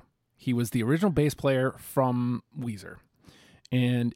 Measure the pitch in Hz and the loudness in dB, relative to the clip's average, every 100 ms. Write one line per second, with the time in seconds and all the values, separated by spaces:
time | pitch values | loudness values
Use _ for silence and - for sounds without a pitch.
0 | - _ _ _ - 120 117 123 113 160 | -16 _ _ _ -2 0 0 0 2 2
1 | 202 147 147 - 139 135 131 - - - | 2 2 0 0 0 2 0 -4 -6 0
2 | 127 123 123 120 - 147 120 104 - - | 2 2 0 -4 -8 -10 -8 -8 -12 -18
3 | - _ - - - - - 127 123 123 | -20 _ -20 -20 -20 -20 -4 0 2 2
4 | 120 | 0